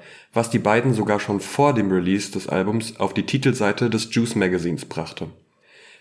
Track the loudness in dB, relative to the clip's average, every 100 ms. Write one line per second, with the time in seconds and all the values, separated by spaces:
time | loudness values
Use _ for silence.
0 | -20 -20 -4 -2 0 2 4 4 4 2
1 | 2 0 0 -4 -2 2 2 4 2 2
2 | 2 0 -2 -8 -4 -2 0 -2 -4 -6
3 | -4 -2 -2 0 0 2 0 2 0 0
4 | 0 -2 0 2 2 0 -2 -4 -6 -10
5 | -8 -10 -14 -14 _ _ _ -20 -20 -10